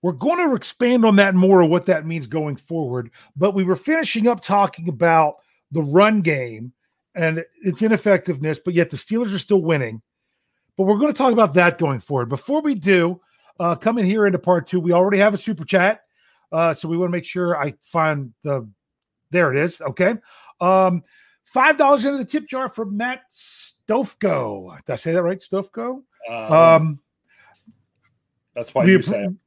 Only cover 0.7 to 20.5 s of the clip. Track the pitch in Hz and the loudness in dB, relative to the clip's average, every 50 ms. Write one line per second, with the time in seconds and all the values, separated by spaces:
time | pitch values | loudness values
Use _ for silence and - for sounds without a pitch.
0.7 | - _ 247 240 247 254 226 226 208 196 202 196 190 185 185 190 196 185 175 156 | -6 _ 0 2 2 4 4 6 6 6 4 4 4 4 4 6 6 6 6 6
1.7 | 165 180 170 - 185 156 156 160 165 165 143 113 123 160 156 151 143 135 _ _ | 2 0 2 0 -2 -2 -2 -6 -8 -10 -10 -8 -6 -6 -6 -6 -8 -10 _ _
2.7 | 165 165 156 127 123 127 120 117 _ - - _ _ 139 160 208 190 196 190 180 | -8 -6 -6 -6 -6 -6 -8 -10 _ -20 -20 _ _ -2 -2 0 0 0 0 0
3.7 | 185 - - - 311 330 311 - - 233 208 240 240 190 - - 190 202 202 - | -2 -4 -2 -4 -2 -2 -2 -4 -4 0 0 0 0 -2 -4 -2 0 0 0 0
4.7 | - - 165 170 156 110 175 170 165 160 160 151 147 _ _ _ _ _ _ _ | -2 -6 -10 -10 -6 0 0 2 4 4 2 2 -2 _ _ _ _ _ _ _
5.7 | 143 165 156 143 143 180 202 214 220 208 180 165 151 139 127 120 113 110 113 123 | -6 -4 -4 2 4 4 6 6 4 2 0 0 -2 -2 -4 -8 -10 -12 -16 -16
6.7 | _ _ _ _ _ _ _ _ _ 190 165 160 160 165 165 _ _ _ - 196 | _ _ _ _ _ _ _ _ _ -4 -2 -2 -2 -4 -8 _ _ _ -6 -6
7.7 | 170 - 214 220 220 202 - 214 196 180 - 180 175 135 143 156 156 147 _ 180 | -4 -2 0 0 0 0 2 2 2 2 0 -4 -6 -6 -4 -6 -6 -6 _ -4
8.7 | 175 170 170 170 - - - - 214 226 247 214 190 196 - - 208 196 165 160 | 0 0 -2 -2 -4 -12 -8 -6 -4 -4 -4 -4 -6 -8 -4 0 0 0 2 2
9.7 | 165 147 131 113 110 113 _ _ _ _ _ _ _ _ _ _ _ _ _ _ | -2 -2 -2 -6 -8 -12 _ _ _ _ _ _ _ _ _ _ _ _ _ _
10.7 | _ - 190 190 208 202 269 302 277 - 269 262 233 226 226 175 139 180 175 175 | _ -2 0 2 2 2 2 -2 0 0 0 0 4 4 2 4 4 4 2 2
11.7 | 170 - 170 147 135 120 - _ 147 131 120 117 131 139 - - 277 302 302 302 | 2 0 -2 -2 -2 -4 -6 _ -4 -4 -4 -4 -6 -10 -6 -2 -4 -2 -2 -2
12.7 | 277 202 147 185 196 180 170 170 180 180 _ _ _ _ _ _ _ _ 175 170 | -4 -2 0 2 2 2 2 0 -2 -6 _ _ _ _ _ _ _ _ -4 -4
13.7 | 170 - - 220 233 240 208 185 202 220 208 202 185 170 - - 180 175 156 - | -4 -2 -2 -2 -2 0 0 0 2 2 2 2 0 0 2 2 2 2 0 -2
14.7 | - 180 165 175 175 175 185 196 202 190 202 214 208 196 - - 220 151 160 - | -4 -4 0 2 2 2 2 2 2 2 2 2 2 -2 -6 -6 -8 -8 -6 -2
15.7 | - 180 175 196 220 - _ _ _ _ _ _ _ _ _ _ - 160 170 165 | 0 2 2 2 0 -2 _ _ _ _ _ _ _ _ _ _ -4 0 0 0
16.7 | 156 - - 160 165 170 180 175 175 175 - - - 180 180 175 175 151 143 147 | -2 -4 -6 -6 -4 -4 -2 -2 -4 -6 -8 -8 -6 -4 -2 -2 -2 -2 -4 -6
17.7 | - _ _ _ - 165 160 156 151 143 139 123 113 _ _ 147 143 135 117 107 | -8 _ _ _ -2 -2 0 0 -2 -4 -6 -12 -16 _ _ -6 -6 -6 -6 -10
18.7 | 98 _ _ _ _ _ _ _ _ _ _ _ - 180 175 147 131 139 151 175 | -20 _ _ _ _ _ _ _ _ _ _ _ -2 0 0 2 0 0 -2 -2
19.7 | 170 - 160 143 120 - 185 190 233 220 _ _ - - - - | -4 -6 -10 -10 -4 0 0 0 0 -4 _ _ -20 -20 -20 -20